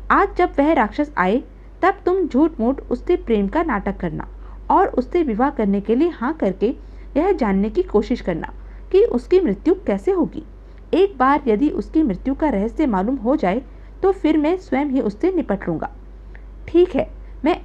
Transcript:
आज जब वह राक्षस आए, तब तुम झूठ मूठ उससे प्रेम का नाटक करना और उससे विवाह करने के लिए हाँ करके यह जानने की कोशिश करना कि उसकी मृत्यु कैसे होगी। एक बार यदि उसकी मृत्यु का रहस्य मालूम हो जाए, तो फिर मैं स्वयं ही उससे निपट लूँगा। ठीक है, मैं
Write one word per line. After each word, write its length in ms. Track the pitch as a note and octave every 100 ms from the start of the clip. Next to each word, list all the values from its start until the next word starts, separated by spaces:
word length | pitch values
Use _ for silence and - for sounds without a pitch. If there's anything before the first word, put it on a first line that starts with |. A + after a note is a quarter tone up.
| -
आज 260 | C4 F#4+ -
जब 160 | F4 -
वह 140 | D4
राक्षस 420 | D#4 G#3 - D4 -
आए, 240 | F#3 A#3+ - - - -
तब 120 | F4 G4 F4
तुम 220 | F#4+ E4+
झूठ 220 | B3 D#4+ D#4+
मूठ 200 | A3+ C4+ -
उससे 260 | B3 - F4
प्रेम 320 | - G#3+ G3
का 140 | D4+
नाटक 340 | E4+ G#3 G3+ G3
करना 320 | F3 D3+ - - - - -
और 160 | D4+ G4
उससे 360 | - B3 F4
विवाह 280 | D4+ G#3 C#4
करने 300 | D4 G3+ G3+
के 140 | G3+
लिए 140 | A#3+ E4+
हाँ 260 | - B3
करके 400 | E4 G3+ F3+ G#3 D#4 - - - C4
यह 160 | F#4
जानने 380 | F4 A3 F#3+ G#3+
की 120 | C#4
कोशिश 380 | F4+ G#3 - -
करना 320 | - D3 - - - - -
कि 120 | F#4
उसकी 360 | A#4 B3 - F#4
मृत्यु 340 | D4 G3 D#4
कैसे 360 | F#4+ - G3 F4+
होगी। 340 | F#4+ G3 - - - - - -
एक 240 | D4+ G4 D#4+
बार 240 | C4 D4 C#4
यदि 240 | G#3 D4
उसकी 320 | - - D#4
मृत्यु 320 | D4 F3+ C4
का 140 | - G3+
रहस्य 380 | G3 A3 - D4
मालूम 300 | F#3+ G3+ C4+
हो 200 | A3 D#4
जाए, 260 | F#3+ A3+ - - - -
तो 100 | F#4+
फिर 260 | F#4+ D#4 D#4+
मैं 180 | D4 F#4
स्वयं 300 | - C4 D4
ही 140 | C4
उससे 320 | A3+ G3+ F4
निपट 360 | F4+ B3 G3 -
लूँगा। 220 | D#3 - - - - - - - - -
ठीक 280 | E4+ F4+ -
है, 140 | - - - -
मैं 180 | - -